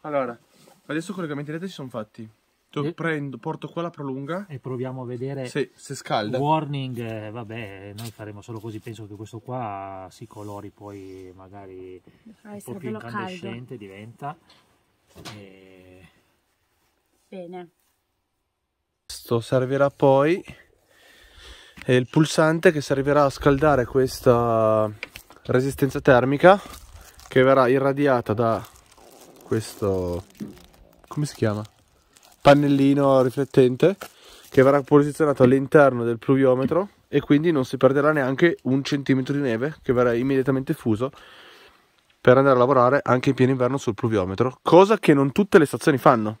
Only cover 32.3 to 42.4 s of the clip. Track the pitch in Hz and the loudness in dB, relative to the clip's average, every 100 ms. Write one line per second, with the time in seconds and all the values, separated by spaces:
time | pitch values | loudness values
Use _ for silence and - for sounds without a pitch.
32.3 | _ 143 143 143 139 139 139 139 135 127 | _ 6 6 4 2 2 2 4 4 2
33.3 | 139 135 - 127 127 165 196 - _ - | -2 0 4 4 4 0 0 -12 _ -20
34.3 | - - - 131 143 131 147 147 139 151 | -20 0 4 6 4 4 4 4 0 -2
35.3 | 131 127 135 135 160 139 123 117 117 - | 4 4 4 4 6 6 2 -4 -4 0
36.3 | 135 135 127 135 160 202 _ _ 147 - | 2 4 2 0 -2 -4 _ _ -4 2
37.3 | 147 165 151 127 131 131 135 147 156 131 | 2 2 0 -2 2 2 4 0 0 -2
38.3 | 135 170 - 123 135 135 143 135 131 131 | 0 0 0 -2 -2 -2 -6 -2 -2 -2
39.3 | 143 139 113 139 156 - 123 123 117 131 | -4 -2 -4 -6 -8 -2 2 2 0 0
40.3 | 135 131 131 135 156 120 107 131 - - | 0 0 -2 -4 -4 -2 -2 -4 -8 -20
41.3 | - - - - _ _ _ _ _ - | -20 -20 -20 -20 _ _ _ _ _ 6
42.3 | 127 | 6